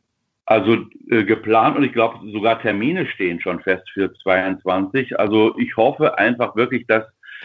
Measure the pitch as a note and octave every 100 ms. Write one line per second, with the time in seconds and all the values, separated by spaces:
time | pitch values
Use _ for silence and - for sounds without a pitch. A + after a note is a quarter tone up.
0 | _ _ _ _ - A2 G2+ A2+ - -
1 | - A#2 G2+ A2 G#2+ A2 B2+ D3 C3 A#2+
2 | A2+ - G#2 G#2 A2 A2+ A#2 G2+ A#2+ F3+
3 | D3 - F#2 E2+ F#2+ F2 - F#2 - -
4 | F#2+ - G2 F#2 F#2 F#2 F2+ F2+ G2 C3+
5 | C3 - G#2 A2 A2 - A#2+ - A#2 C#3+
6 | D3+ - G#2+ A#2+ A2+ G#2+ A#2+ B2 - A2+
7 | A2 _ - -